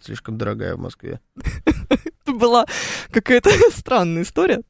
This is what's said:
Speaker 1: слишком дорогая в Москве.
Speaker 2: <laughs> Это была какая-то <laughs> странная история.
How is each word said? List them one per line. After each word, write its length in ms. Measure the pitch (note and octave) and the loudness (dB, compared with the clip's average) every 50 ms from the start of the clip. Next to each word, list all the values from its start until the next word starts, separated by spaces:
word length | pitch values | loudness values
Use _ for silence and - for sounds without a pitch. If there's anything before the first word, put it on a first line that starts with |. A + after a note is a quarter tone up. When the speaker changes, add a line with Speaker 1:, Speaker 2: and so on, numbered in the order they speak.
Speaker 1:
слишком 360 | - - G#2 - - A2+ A2 A2 | -14 -16 -16 -14 -12 -10 -8 -6
дорогая 380 | A2 G#2 G#2+ G#2+ F#2+ F2+ F2 | -6 -6 -6 -6 -6 -8 -8
в 20 | F2 | -8
Москве. 420 | F2 - - _ - E2+ - - _ _ _ | -10 -12 -12 _ -14 -14 -14 -14 _ _ _
Speaker 2:
<laughs> 300 | B3+ - - - - - F4 - - - - | -10 -8 -8 -6 -4 -2 -2 -2 -2 0 -2
Это 420 | - - - E4 - _ - - | -2 -2 -2 -8 -16 _ -8 -6
была 320 | B3+ A3+ A#3 A#3+ A#3+ A#3+ - - - - - - - - - - | -2 2 2 4 4 4 2 2 -2 -8 -8 -8 -10 -10 -8 -2
какая-то 400 | - A3+ - - B3+ B3 - G4+ | -2 -2 2 4 4 4 6 6
<laughs> 260 | G#4 - A#4 A#4 - | 6 6 6 4 4
странная 460 | - - - C4+ G#3+ F3 E3 E3 E3 | 0 -4 0 2 2 2 2 0 -2
история. 380 | F3 - - D4+ F4+ F4+ - - - | -4 -4 -2 0 2 2 0 -2 -4